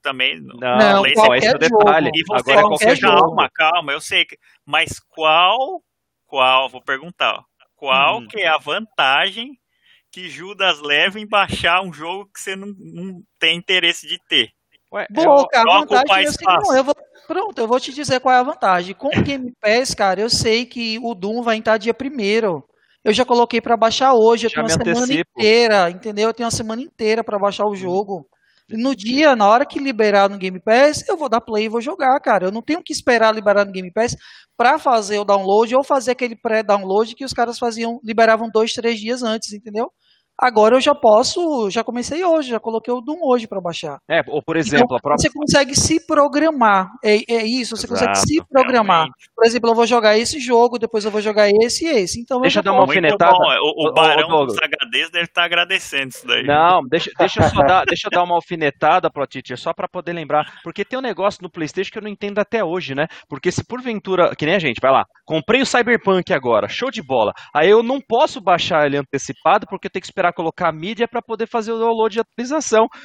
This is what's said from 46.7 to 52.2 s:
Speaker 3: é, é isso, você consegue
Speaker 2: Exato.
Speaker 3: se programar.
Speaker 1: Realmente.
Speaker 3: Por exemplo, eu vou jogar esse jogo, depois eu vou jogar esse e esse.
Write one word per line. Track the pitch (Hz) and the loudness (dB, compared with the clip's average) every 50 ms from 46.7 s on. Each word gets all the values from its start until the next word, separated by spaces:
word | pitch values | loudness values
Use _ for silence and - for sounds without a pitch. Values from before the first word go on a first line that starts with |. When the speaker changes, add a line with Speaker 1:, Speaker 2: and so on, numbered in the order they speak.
| 202 190 185 190 226 - - | 2 2 0 -4 -8 -4 0
Speaker 3:
é, | 214 208 220 - - | 2 2 2 0 -2
é | 233 226 220 | -2 -2 -2
isso, | 220 247 254 233 - 226 | -2 -2 -4 -4 -6 -8
você | 208 - | -10 -8
consegue | - 240 - - 98 | -6 -2 0 0 2
Speaker 2:
Exato. | 98 98 98 | 2 2 2
Speaker 3:
se | - 302 330 - _ | 2 0 -2 -4 _
programar. | - 262 262 262 254 233 214 190 180 165 | -2 -2 0 0 0 0 2 2 2 2
Speaker 1:
Realmente. | 156 135 - _ _ _ _ | 0 -2 -6 _ _ _ _
Speaker 3:
Por | 226 226 | 2 2
exemplo, | 233 233 240 226 233 | 2 2 2 0 0
eu | 226 | 2
vou | 226 233 | 2 2
jogar | 220 247 240 214 214 214 220 | 2 2 2 4 4 4 2
esse | 233 - 311 302 | 0 -2 -6 -6
jogo, | 247 247 240 233 240 240 233 214 | -4 0 2 4 2 2 0 -2
depois | 226 220 - 214 202 | -4 -4 -4 -4 -4
eu | 220 | -4
vou | 202 214 | -4 -4
jogar | 202 214 208 214 208 202 202 214 | -4 0 2 2 4 4 4 4
esse | 226 240 - - 320 | 2 2 0 -2 -2
e | 330 | 0
esse. | 294 214 180 175 - 240 | 0 0 0 -2 -4 -8